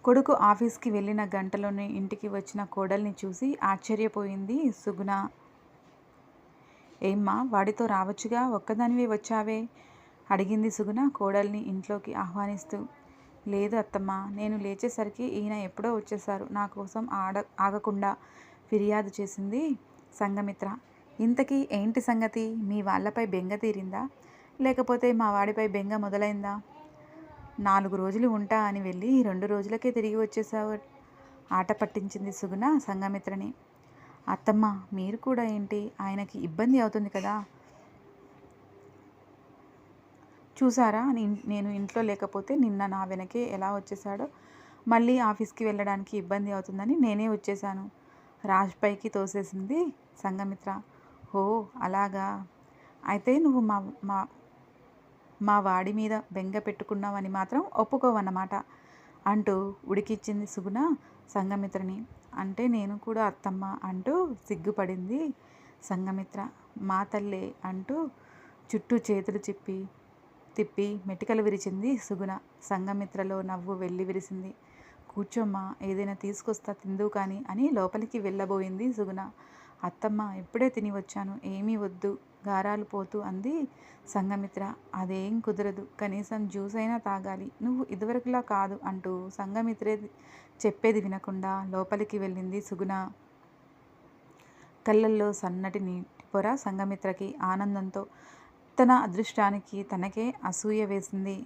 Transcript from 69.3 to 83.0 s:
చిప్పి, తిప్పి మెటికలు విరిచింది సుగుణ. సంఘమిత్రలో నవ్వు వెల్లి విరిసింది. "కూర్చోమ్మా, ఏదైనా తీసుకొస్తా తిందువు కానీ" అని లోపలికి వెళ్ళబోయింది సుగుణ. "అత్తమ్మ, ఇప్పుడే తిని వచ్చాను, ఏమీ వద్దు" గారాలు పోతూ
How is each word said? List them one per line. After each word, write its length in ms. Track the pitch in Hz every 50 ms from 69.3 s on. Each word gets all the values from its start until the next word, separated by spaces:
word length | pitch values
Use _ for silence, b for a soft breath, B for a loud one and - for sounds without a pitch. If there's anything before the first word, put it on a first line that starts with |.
| 196
చిప్పి, 400 | 202 202 - 196 196 - - 190 190 196 196 - - - - - - - - - - - - -
తిప్పి 320 | - 214 208 - - 202 202 208 208 185
మెటికలు 360 | 196 190 175 - - 220 220
విరిచింది 500 | 208 208 202 185 - 196 185 190 208 254 277
సుగుణ. 340 | 220 - - 202 180 196 190 190 - - - - - -
సంఘమిత్రలో 800 | - 202 185 185 196 202 202 202 185 - 190 190 190 196 190
నవ్వు 320 | 190 185 185 180 175 185 196
వెల్లి 300 | 180 185 180 180 180 190
విరిసింది. 480 | 185 185 190 185 - 190 185 185 190 - - B B B B B B B B B
"కూర్చోమ్మా, 560 | - - 202 202 - - 233 220 208 190 196 190 190 - -
ఏదైనా 320 | 196 196 190 190 202 196 196
తీసుకొస్తా 600 | 190 - 202 202 - - 233 214 - - - 202
తిందువు 360 | - - 190 196 190 208 208
కానీ" 300 | 208 208 196 190 190 202 269 -
అని 200 | 190 214 269 311 294
లోపలికి 460 | 208 185 185 - 214 233 233 - 226
వెళ్ళబోయింది 760 | 196 196 190 196 196 185 196 196 190 190 185 190 233 254 240
సుగుణ. 280 | 214 202 190 190 190 190 202 - B B B B B B B B B -
"అత్తమ్మ, 380 | 180 - - - 220 208 208 214 208 190
ఇప్పుడే 320 | 190 180 - - 233 254 262
తిని 220 | 247 226 208 208
వచ్చాను, 420 | 196 196 196 - - 202 196 196 196 240 -
ఏమీ 300 | 190 190 190 202 220 226
వద్దు" 360 | 214 208 190 185 180 208 202 196 - - - - - -
గారాలు 400 | 202 196 190 190 202 208 214 208
పోతూ 340 | - - 202